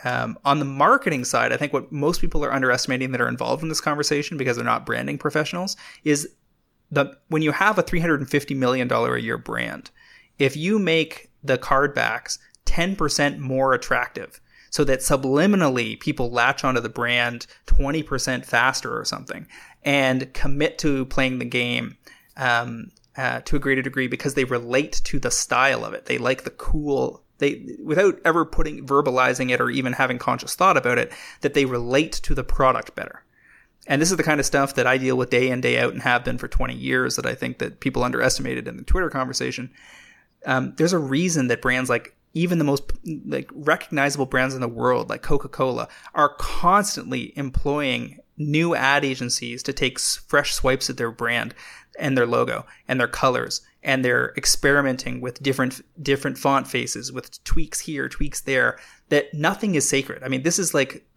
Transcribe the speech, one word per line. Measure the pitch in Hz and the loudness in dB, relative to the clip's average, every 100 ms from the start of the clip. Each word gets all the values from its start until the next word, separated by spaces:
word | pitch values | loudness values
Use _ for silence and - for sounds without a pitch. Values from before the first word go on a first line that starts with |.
| 123 | -4
Um, | 123 120 - 139 | -4 -4 -2 0
on | 143 | 2
the | 139 | 0
marketing | 139 160 277 180 139 123 | 2 4 4 2 -2 0
side, | 120 120 | 0 0
I | 120 | 0
think | 147 | -2
what | 139 - | -4 -4
most | 147 147 170 | -2 0 2
people | - 151 147 | 4 2 2
are | |
underestimating | 135 127 123 - 127 131 | 0 2 2 0 -2 -2
that | 123 | -2
are | 120 | -2
involved | 120 120 135 | -2 -2 -2
in | 160 | -2
this | 151 | -4
conversation | 156 147 143 147 147 156 | -2 -2 0 -2 -2 -4
because | 127 120 | -2 -2
they're | |
not | 120 117 - | 0 -2 -2
branding | 117 135 143 | -4 -4 -4
professionals | - 156 151 175 190 - - - 151 | -2 -2 -2 -4 -6 -8 -14 -6 0
is | 147 160 - _ _ _ _ _ | 0 -2 -14 _ _ _ _ _
the, | 143 139 - - | -2 -2 -6 -4
when | 156 | 0
you | 156 | 0
have | - 202 190 | 2 2 2
a | |
three | 175 170 | 0 0
hundred | 170 151 | 2 0
and | 135 | 0
fifty | 143 - | -2 -2
million | 135 127 131 123 | 0 0 0 0
dollar | 117 123 120 | 0 0 -2
a | |
year | 117 117 | -2 -6
brand, | 113 113 58 65 - - - - _ - | -6 -6 -6 -8 -16 -20 -20 -20 _ -2
if | 135 151 | 0 0
you | 175 214 | 0 0
make | 180 165 156 - - _ | 2 2 0 -6 -20 _
the | 135 127 | -2 -2
card | - 135 143 | 0 0 0
backs | 123 117 113 - - _ _ - | 0 -2 -4 -8 -12 _ _ 0
ten | - 180 196 | 2 0 -2
percent | 151 - 143 - | -2 0 -2 -2
more | 135 131 135 | -4 0 2
attractive | 123 - 123 123 - 90 - _ _ _ | 0 0 -2 -2 -8 -14 -16 _ _ _
so | - | 0
that | 143 131 | 2 2
subliminally | - 139 131 139 190 196 151 127 113 110 | 2 0 2 4 4 4 4 2 -2 -4
people | - 147 120 | -4 -2 -2
latch | 120 123 - | 2 2 2
onto | 139 123 | 0 0
the | 110 | -2
brand | - 120 123 120 120 - - - | -4 0 0 0 -4 -14 -12 4
twenty | - 139 156 | 6 6 0
percent | 147 131 - 127 - | -2 -2 -2 -4 0
faster | 120 131 - 120 113 | 2 2 0 -4 -6
or | - | -6
something | - - - - - - _ | -8 -10 -14 -14 -20 -20 _
and | 139 139 131 131 135 | 0 2 2 0 -2
commit | - 143 143 151 - | 2 4 4 2 0
to | 156 135 131 | 0 0 0
playing | - 131 127 | 0 0 -2
the | 120 | -4
game, | 123 120 120 117 - - - _ - | -2 -2 -2 -4 -10 -20 -20 _ -4
um, | 127 117 120 117 - - _ - | 0 0 -2 -8 -14 -20 _ -6
uh, | 127 123 | -4 -4
to | - 147 | 0 2
a | |
greater | 139 131 | 2 0
degree | 131 135 127 | 0 -4 -4
because | 120 147 | -4 -2
they | 135 127 | -2 0
relate | 123 117 131 156 - | -2 0 0 2 2
to | - - | 2 2
the | 123 | 0
style | - - 120 135 120 110 | -2 0 2 2 2 -4
of | |
it. | 104 - | -8 -4
They | 123 | -2
like | 123 131 | 0 -2
the | - | -6
cool, | - - - 147 135 127 - _ _ | -6 0 0 2 0 0 -4 _ _
they, | 143 - 127 - | -2 -2 -8 -10
without | 151 151 202 - 170 | -2 4 4 4 2
ever | 165 156 | 2 2
putting, | - 151 147 135 | 4 2 0 0
verbalizing | 139 143 127 127 127 127 | 2 4 4 2 2 0
it | 123 | 0
or | 123 | 0
even | 131 127 | -2 -2
having | 123 127 123 | 0 0 0
conscious | - 127 - - | -2 -4 -4 2
thought | 190 151 | 4 4
about | 123 120 | 2 0
it, | 120 - - - | 0 -6 -18 -6
that | 143 | 0
they | 147 131 | 2 2
relate | 123 120 135 160 - | 0 0 0 0 -2
to | - | 2
the | 135 | 2
product | 127 - 131 117 - - | 2 4 4 2 -2 -10
better. | - - - _ _ - _ _ - | -12 -14 -20 _ _ -20 _ _ -2
And | 135 | 0
this | 165 | 2
is | 175 | 2
the | |
kind | 156 147 | 2 0
of | - | 2
stuff | 143 139 | 2 2
that | - 123 | 2 2
I | 131 | 2
deal | 131 127 | 2 0
with | 123 | 2
day | 123 127 | 2 2
in, | 127 | 0
day | 127 120 | 0 2
out | 123 | 0
and | 131 | 0
have | 127 123 | 0 0
been | 123 123 | 0 -4
for | 123 | 0
twenty | - 123 | 0 0
years | 123 131 127 123 123 | -2 -2 0 0 -2
that | 123 | -4
I | 120 | -4
think | 127 123 | -6 -6
that | - - | -8 -6
people | 139 123 | -4 -2
underestimated | 123 127 127 - 131 127 127 | -2 0 0 0 -4 -6 -8
in | 127 | -6
the | |
Twitter | 131 - 170 | 2 2 2
conversation. | 135 127 127 127 127 131 - - - - _ _ _ - | -4 -4 -4 -6 -6 -12 -16 -20 -20 -20 _ _ _ -4
Um, | 131 131 - | -2 -2 0
there's | 165 | 0
a | 180 | 0
reason | 135 139 180 160 123 | 0 0 2 0 0
that | 117 | 0
brands | 127 127 127 | 0 0 0
like, | 117 - _ _ 160 | -2 -4 _ _ -2
even | 175 170 | 0 2
the | 147 | 2
most, | 139 - - - 151 - | 0 0 -4 -4 -10 -6
like, | 143 131 | -8 -8
recognizable | - 147 160 - 147 143 143 131 | -6 -2 -2 -2 0 0 0 0
brands | 131 131 131 | 0 0 -2
in | |
the | 120 | -6
world, | 117 123 120 113 | 0 2 2 0
like | 110 | -4
Coca-Cola, | - 143 - - 131 120 117 - - - | 2 2 2 -2 -2 -2 -6 -12 -6 2
are | 143 - | 2 2
constantly | - - 180 202 202 - - 127 117 - | -4 0 4 4 2 -4 -6 -6 -6 -8
employing | 135 127 147 147 139 120 120 - - - | -4 0 0 0 0 -2 -6 -14 -16 -8
new | 151 156 170 | 0 2 2
ad | 135 131 143 139 | 2 2 2 2
agencies | 127 123 - 120 120 | -2 -4 -4 -6 -8
to | - | -6
take | 131 131 - | -2 -2 -2
s-, | - - - | -4 -4 0
fresh | 143 143 | 0 0
swipes | - 131 131 - | 0 0 0 -2
at | 127 | -4
their | 117 | -6
brand | 110 117 117 113 - - - - - | -4 -4 -4 -4 -10 -20 -20 -20 -6
and | 151 131 | 0 2
their | 117 | 2
logo | 120 120 110 - - - | 2 0 -4 -8 -14 -4
and | 127 | -2
their | 117 | -2
colors | - 135 123 120 - - _ 139 | 0 0 0 -2 -8 -10 _ -2
and | 131 | 0
they're | 127 123 127 - | 2 0 0 -2
experimenting | - - 143 143 139 127 127 123 | 0 2 4 4 2 -2 -6 -8
with | 123 - | -8 -4
different, | 135 131 127 - - - | -2 0 -2 -4 -14 -8
different | 139 139 139 131 | -2 0 -2 -2
font | 147 135 127 | 0 2 0
faces, | 127 120 - 131 | -4 -6 -8 -10
with | 131 - - | -12 -14 -14
tweaks | - - 151 - | 4 4 4 -2
here, | - 143 131 | -6 -6 -6
tweaks | - 147 - | -4 -4 -4
there, | - 131 120 - - - - | -2 2 2 -2 -12 -20 0
that | 143 143 | 2 2
nothing | 151 160 196 208 156 | 0 -2 0 0 0
is | - | 2
sacred. | 139 131 - | 0 -2 -8
I | 131 | -6
mean, | 131 | -2
this | 151 165 | 0 0
is, | 165 | 0
like, | 147 131 - - | 0 0 -4 -18